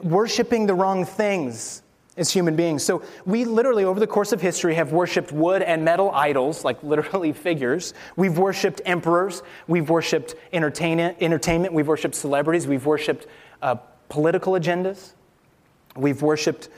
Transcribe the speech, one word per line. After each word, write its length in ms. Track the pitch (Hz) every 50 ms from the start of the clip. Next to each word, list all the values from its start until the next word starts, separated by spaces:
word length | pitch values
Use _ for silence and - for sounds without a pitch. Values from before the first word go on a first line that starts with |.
| -
worshiping 640 | 165 160 196 220 220 - - 233 233 247 226 214
the 80 | 202 190
wrong 320 | 175 190 190 196 190 175
things 760 | - - - 214 208 196 180 147 123 117 110 - - - - _ _ _ _ _ _ -
as 120 | - 170 -
human 260 | - 190 175 165 160
beings. 280 | 156 170 170 156 139 -
So 200 | - 185 165 - - - - -
we 200 | 185 202 233 254
literally, 400 | 240 226 226 240 269 240 214 190
over 140 | 185 185 208
the 80 | 214
course 240 | 208 - 202 202 202
of 100 | 233 175
history, 340 | 160 180 170 - - 175 160
have 160 | 165 160 135
worshiped 400 | 151 175 180 170 - 180 - -
wood 300 | 143 151 160 175 190 190
and 220 | 185 170 165 160 156
metal 260 | 160 170 180 196 196
idols, 520 | - 139 147 147 143 135 127 143 160 - -
like, 160 | 139 120 - -
literally 480 | 147 151 147 151 - - 196 175 151 143
<laughs> 140 | - -
figures. 460 | 180 170 147 127 120 135 180 170 - - - - - -
We've 220 | - 190 190 160
worshiped 440 | 170 190 196 185 - - 190 - - -
emperors. 580 | 190 180 170 - 165 170 175 185 202 175 - - - - - -
We've 220 | - 170 175 151 147
worshiped 460 | 165 165 156 - 170 156 160 - - - - -
entertain-, 480 | - 170 156 151 - - 175 165 160 165
entertainment. 760 | 170 175 170 - 175 165 165 151 - 180 165 170 180 190 170
We've 140 | 156 147
worshiped 280 | 147 156 147 - 151 -
celebrities. 520 | - - 143 139 139 151 156 165 175 170
We've 180 | 135 143 131 127
worshiped, 420 | 151 151 147 - - 147 156 - - - - - - - -
uh, 140 | - 135 120 117 - - - _ _ -
political 440 | - 151 151 165 175 185 180 190 190
agendas. 600 | 185 156 170 175 180 180 190 196 196 - - - _ _ _ _ _ _ _ _ _ _ _ _ _ _ _ -
We've 260 | 131 131 143 135 117
worshiped 480 | 151 151 156 151 - 170 151 - - - -